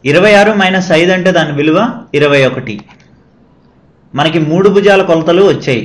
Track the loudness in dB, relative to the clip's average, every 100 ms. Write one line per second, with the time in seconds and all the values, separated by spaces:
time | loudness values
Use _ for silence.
0 | 0 0 4 4 2 0 0 -2 0 0
1 | 2 0 0 0 -2 -2 0 0 -2 -6
2 | -6 -2 0 2 0 -2 -12 -14 -16 _
3 | _ _ _ _ _ _ _ _ _ _
4 | _ -4 -2 -2 -2 2 2 2 2 2
5 | 2 0 0 2 2 0 -2 -4